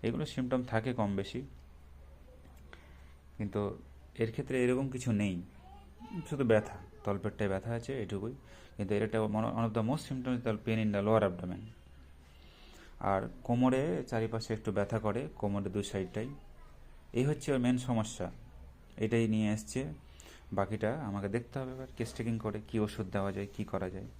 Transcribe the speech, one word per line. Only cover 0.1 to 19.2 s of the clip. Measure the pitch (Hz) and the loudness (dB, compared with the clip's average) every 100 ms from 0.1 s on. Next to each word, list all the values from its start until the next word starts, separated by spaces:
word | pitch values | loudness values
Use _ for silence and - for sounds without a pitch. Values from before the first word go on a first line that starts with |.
| 120 151 | 0 -2
সিমটম | - 127 127 | -2 0 0
থাকে | 123 113 117 | 2 0 0
কম | 117 104 98 | 0 2 2
বেশি, | 98 123 139 - - - - - - - - - - - - - - - - - - - | -2 -4 -8 -14 -18 -20 -20 -18 -18 -18 -20 -20 -20 -18 -18 -18 -18 -20 -18 -20 -20 -6
কিন্তু | 104 104 101 104 - - - | -2 0 0 -2 -14 -18 -18
এর | - 113 | -2 -2
ক্ষেত্রে | 113 127 131 | 0 -2 2
এরকম | 123 127 135 | 4 4 2
কিছু | 131 123 | -2 2
নেই, | 104 101 90 87 - - - - - - 180 156 | 4 4 0 -4 -14 -18 -18 -18 -16 -10 -8 -4
শুধু | 143 | 0
ব্যথা, | 127 110 107 - - - | 6 6 6 -8 -14 -8
তলপেটটায় | - 98 104 - 104 | -4 -2 -2 0 0
ব্যথা | 95 110 | 0 0
আছে | 117 117 135 | -4 -4 -4
এটুকুই। | 98 98 110 135 - - - - | -2 -2 -4 -6 -14 -20 -16 -6
কিন্তু | 98 | 2
এর | 104 | 4
একটা | 107 110 | 4 4
one | 107 104 113 113 113 | 4 2 2 2 2
of | 110 | 2
the | 113 | 2
most | 151 - | 0 -2
symptom | 131 127 123 | -4 0 0
is | 117 | 2
the | 107 - | 0 2
pain | 110 | 2
in | 110 | 4
the | 101 101 | 4 6
lower | 110 101 | 6 6
abdomen। | 87 90 92 110 - - - - - - - - - - - - - | 2 -4 -6 -8 -14 -20 -20 -20 -20 -20 -20 -20 -20 -20 -18 -18 -4
আর | 101 98 - - | 2 2 0 -8
কোমরে | - 120 127 131 151 170 127 | -2 4 6 4 2 0 0
চারিপাশে | 117 110 113 - | 0 0 -2 -2
একটু | 110 110 | -2 0
ব্যথা | 98 101 113 | 0 2 2
করে, | 107 104 151 - | 0 0 -4 -2
কোমরে | 104 101 98 | 0 0 0
দুই | 101 | -2
সাইডটাই। | 98 101 90 - 120 143 - - - - - - - | -2 -2 -2 -2 -6 -8 -14 -18 -18 -18 -18 -20 -4
এই | 120 | 2
হচ্ছে | 135 151 - | 2 2 2
ওর | 135 | 4
মেন | 123 127 | 4 4
সমস্যা, | 127 117 107 - 95 - - - - - - - | 4 2 2 -2 -4 -6 -16 -16 -16 -18 -18 -2
এটাই | 107 117 | 2 4